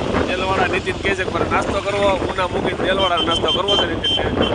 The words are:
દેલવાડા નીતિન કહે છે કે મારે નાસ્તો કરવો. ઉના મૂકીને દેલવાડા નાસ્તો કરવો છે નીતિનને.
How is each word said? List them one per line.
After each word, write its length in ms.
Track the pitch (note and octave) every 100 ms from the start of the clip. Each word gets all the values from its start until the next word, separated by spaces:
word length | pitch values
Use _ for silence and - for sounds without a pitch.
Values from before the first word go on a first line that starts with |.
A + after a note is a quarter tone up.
| - A#3+ A#3+
દેલવાડા 400 | F#3 F#3+ F#3+ F3+
નીતિન 280 | F#3 F#3 F3+
કહે 200 | G3 F#3+
છે 80 |
કે 80 | F3+
મારે 180 | E3+ D#3
નાસ્તો 320 | F3+ - G3+
કરવો. 380 | F#3+ G3+ G3+ F#3 F3+
ઉના 180 | F#3+ F3+
મૂકીને 360 | F#3 F#3 F3+
દેલવાડા 340 | F3+ F#3+ F#3+ E3+
નાસ્તો 360 | D#3 E3 D#3+
કરવો 240 | E3 G3 -
છે 80 | C6+
નીતિનને. 380 | C6+ C6+ C6+ - - -